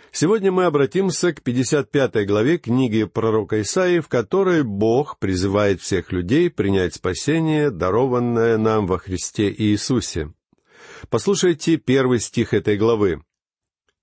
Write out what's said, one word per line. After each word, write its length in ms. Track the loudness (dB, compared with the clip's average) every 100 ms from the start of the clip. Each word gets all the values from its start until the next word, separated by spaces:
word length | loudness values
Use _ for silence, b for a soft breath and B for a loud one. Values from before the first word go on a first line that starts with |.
| b
Сегодня 400 | -2 0 2 2
мы 140 | 2 2
обратимся 680 | 2 0 0 -2 0 -2
к 100 | -2
пятьдесят 480 | -4 -2 0 0 0
пятой 360 | -2 0 0 0
главе 320 | 2 2 0
книги 440 | 0 0 0 0
пророка 580 | -2 -2 0 -2 -2 -4
Исаии, 380 | -2 0 0 0
в 80 | 0
которой 560 | -2 0 0 2 2
Бог 560 | 0 0 2 2 0 -6
призывает 600 | -4 -2 0 0 2 0
всех 320 | -2 -4 -2
людей 360 | -6 0 0 0
принять 460 | 0 0 2 0
спасение, 760 | -2 -6 -4 -2 -2 0 0 -2
дарованное 840 | -2 -2 0 0 0 0 0 2 2
нам 300 | 2 2 0
во 120 | -2
Христе 540 | -4 -8 -6 0 -2
Иисусе. 800 | 0 0 0 0 -2 -2 -8 -8 -12 _ _ B B B B B
Послушайте 680 | -2 0 0 0 0 0 -2
первый 420 | 2 2 2 0
стих 340 | -2 -4 0
этой 220 | 0 0 0
главы. 480 | 2 2 0 -2 _ _ _ _ _ _ _ _